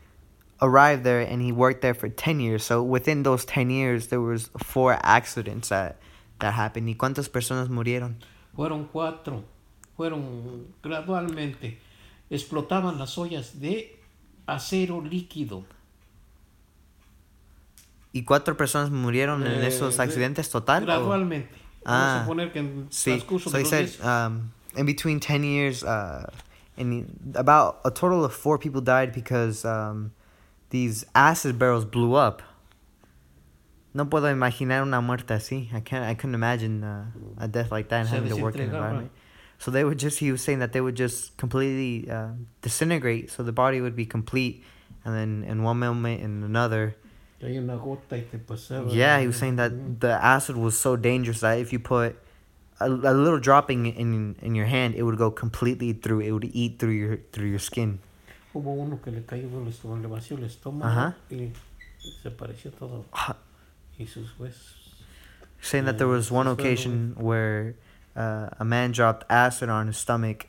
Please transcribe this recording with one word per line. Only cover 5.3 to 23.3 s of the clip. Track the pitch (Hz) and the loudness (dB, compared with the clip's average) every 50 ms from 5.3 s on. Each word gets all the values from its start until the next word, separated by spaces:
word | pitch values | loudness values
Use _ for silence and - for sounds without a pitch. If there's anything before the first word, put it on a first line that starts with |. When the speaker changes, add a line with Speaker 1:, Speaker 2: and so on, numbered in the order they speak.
| - 123 107 104 101 110 117 - | -6 -6 -6 -6 -6 -6 -4 -2
Speaker 1:
that, | 101 98 95 80 - - - - - - - - - - | -2 -2 -2 -2 -6 -12 -18 -20 -20 -20 -20 -20 -10 -4
that | 107 104 104 | -2 0 0
happened. | 113 107 110 - 117 113 113 | 0 0 -2 -2 -4 -4 -4
¿Y | 113 | -4
cuántas | 110 139 135 135 143 135 - | -2 -2 -2 -2 -2 -4 -4
personas | - 127 120 - 131 131 127 127 | -4 -4 -2 -2 -2 -2 -2 -2
murieron? | 127 120 117 120 123 123 123 123 113 117 - - - - - _ - | -2 -2 -2 -2 -2 -2 -4 -6 -8 -10 -14 -20 -20 -20 -20 _ -8
Speaker 2:
Fueron | - 147 156 156 151 147 151 | -6 -4 -4 -4 -4 -6 -6
cuatro. | - 160 160 160 160 160 - 151 135 107 101 - - - _ _ _ _ - - _ | -6 -4 -4 -4 -6 -8 -10 -10 -10 -10 -10 -14 -20 -20 _ _ _ _ -20 -18 _
Fueron | - 165 165 160 147 139 131 123 120 117 123 123 120 120 - - _ - | -6 -6 -4 -4 -6 -8 -8 -10 -10 -12 -12 -12 -14 -16 -18 -20 _ -10
gradualmente. | 151 160 156 160 180 190 180 175 170 156 156 147 143 127 - - 113 113 - - - - - - - - - - - | -8 -6 -6 -4 -2 -2 -2 -2 -4 -4 -4 -6 -6 -6 -8 -10 -12 -12 -12 -16 -20 -20 -20 -20 -20 -20 -20 -14 -10
Explotaban | 151 143 147 - 156 151 147 151 185 190 185 180 160 143 | -8 -8 -8 -6 -6 -6 -4 -2 0 0 0 -2 -2 -4
las | 135 127 - 175 | -6 -8 -8 -8
ollas | 175 170 170 147 123 117 - 135 | -6 -6 -6 -8 -10 -12 -12 -10
de | 139 156 196 220 220 - - - - - _ _ _ _ _ - - | -6 -4 -4 -6 -6 -10 -18 -20 -20 -20 _ _ _ _ _ -16 -10
acero | - 143 135 - - 190 190 185 180 175 170 151 | -8 -8 -6 -6 -2 -2 0 0 0 -2 -6 -6
líquido. | 156 175 185 175 - - 156 143 110 101 92 95 - - - - _ _ _ _ _ _ - - _ - - _ _ _ _ _ _ _ _ _ _ _ _ - - - - _ _ _ - _ - - - - _ - - - _ _ _ - _ - | -6 -6 -6 -6 -6 -8 -8 -6 -6 -8 -10 -12 -14 -20 -20 -20 _ _ _ _ _ _ -20 -20 _ -20 -20 _ _ _ _ _ _ _ _ _ _ _ _ -20 -20 -20 -20 _ _ _ -20 _ -20 -20 -20 -20 _ -20 -20 -20 _ _ _ -18 _ -8
Speaker 1:
¿Y | 127 117 | -4 0
cuatro | - 139 147 143 - 151 | 4 4 4 4 2 0
personas | - 151 127 - 147 143 143 | 0 0 0 2 0 0 0
murieron | 143 131 123 120 120 127 135 143 147 143 135 | 0 0 0 0 2 2 2 2 0 0 0
en | 120 120 120 120 | 0 0 0 0
Speaker 2:
Eh, | |
Speaker 1:
esos | 123 131 127 143 131 123 | 0 0 0 0 0 0
Speaker 2:
de, | - 127 | 2 0
Speaker 1:
accidentes | 120 160 127 123 127 143 160 151 - | 0 2 0 0 0 0 -2 -4 -2
total, | - 120 110 - 139 175 208 | -2 -2 2 4 2 4 4
o? | |
Speaker 2:
gradualmente. | 175 170 143 123 196 196 196 190 175 165 147 123 - - - - - - - - | 2 0 2 2 2 2 2 0 0 -2 -4 -6 -8 -12 -20 -20 -20 -20 -10 -2
Vamos | - 120 127 135 135 | 0 2 4 4 4
a | 131 123 113 | 2 0 0
Speaker 1:
Ah, | |
Speaker 2:
poner | 160 165 165 175 170 170 | -2 -2 -2 -4 -4 -4
que | 156 | -4
en | 143 143 139 139 135 143 | -6 -6 -6 -8 -10 -8
Speaker 1:
sí. | - - - 135 | -6 -4 0 0
Speaker 2:
transcurso | 127 120 117 - | 0 0 -2 -2